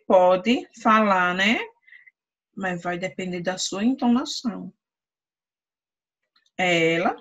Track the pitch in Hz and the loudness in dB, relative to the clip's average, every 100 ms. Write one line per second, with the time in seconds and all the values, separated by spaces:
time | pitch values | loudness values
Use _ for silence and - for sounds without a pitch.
0 | - 196 180 185 202 269 - - 240 220 | 2 4 6 4 2 -2 -2 -6 2 4
1 | 214 185 180 180 196 294 453 - _ - | 4 2 0 0 0 0 -4 -14 _ -20
2 | _ _ _ _ _ - 190 175 175 175 | _ _ _ _ _ -10 -6 -6 -6 -6
3 | 185 - 185 180 175 185 - 185 226 269 | -6 -8 -8 -6 -6 -6 -6 -2 -2 0
4 | 247 240 302 - 247 185 185 - _ _ | 0 0 0 -8 -8 -8 -12 -18 _ _
5 | _ _ _ _ _ _ _ _ _ _ | _ _ _ _ _ _ _ _ _ _
6 | _ _ _ _ _ - 180 170 165 165 | _ _ _ _ _ -4 0 2 2 2
7 | 196 440 | 0 -4